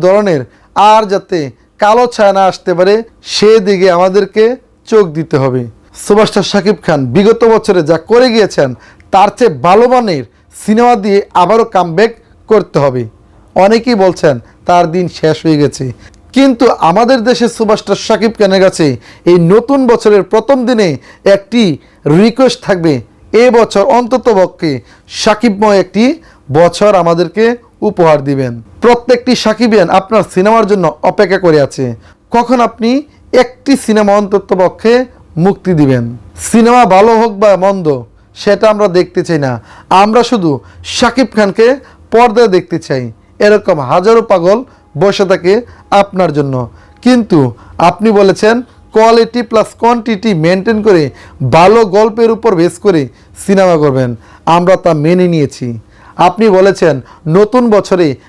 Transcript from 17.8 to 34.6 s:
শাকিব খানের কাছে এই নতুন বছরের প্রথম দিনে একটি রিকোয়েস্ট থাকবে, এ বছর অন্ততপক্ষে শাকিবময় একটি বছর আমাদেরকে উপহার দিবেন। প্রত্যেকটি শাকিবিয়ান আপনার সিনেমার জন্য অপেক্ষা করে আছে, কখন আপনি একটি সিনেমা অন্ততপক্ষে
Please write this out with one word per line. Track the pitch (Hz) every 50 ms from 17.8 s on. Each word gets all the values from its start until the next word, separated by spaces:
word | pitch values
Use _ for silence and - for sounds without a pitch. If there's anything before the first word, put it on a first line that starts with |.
| - - 202 185 -
শাকিব | - 220 190 202 - - -
খানের | 208 190 185 196 190
কাছে | 185 180 - 170 143 123 113 - - - - _ 170
এই | 175 180 170 165 190
নতুন | 226 240 - 277 277 262 233
বছরের | 240 233 - 220 208 202 180 -
প্রথম | - 220 220 - 277 262 247 220
দিনে | 254 220 208 175 143 120 - - - _ _ - 196
একটি | 196 - _ - 240 226 185 143 123 _ _ _ _ _ 143 151 175
রিকোয়েস্ট | 208 233 - - 262 247 240 - - -
থাকবে, | 202 180 165 165 147 123 107 _ _ _ _ - - 220 240
এ | 254 220 233
বছর | 220 - - 196 - 285 269 240
অন্ততপক্ষে | 247 214 254 254 254 254 220 190 185 165 - _ - 160 139 120 - _ - _ _ _ - -
শাকিবময় | - 220 208 - - 240 196 196 220 214 202 196 180
একটি | - - 196 226 254 330 320 _ - _ _ _ -
বছর | 127 151 170 170 170 - 208 208 202 185
আমাদেরকে | 165 170 170 170 175 160 - 208 220 233 240 240 _ _ _ _ - 214
উপহার | 202 - 170 160 151 143 139 143
দিবেন। | 143 135 135 123 120 117 110 - - - -
প্রত্যেকটি | 233 240 240 - - 247 240 240 254 247 - -
শাকিবিয়ান | 220 214 214 240 240 226 214 175 165 - 190
আপনার | 190 - 226 214 170 - -
সিনেমার | 185 185 208 226 226 214 190
জন্য | 208 196 175 156 - - - 190
অপেক্ষা | 170 - 208 175 185 196 190
করে | 175 156 151 139
আছে, | 131 - - 135 123 117 113 - - _ _ _ _
কখন | - 233 240 240 254 247 240 214
আপনি | - - 220 233 254 277 294 - _ _ _ _ -
একটি | 247 247 - - _ _ - 277 - -
সিনেমা | - 214 214 214 202 202 208
অন্ততপক্ষে | 208 190 202 196 190 - - 180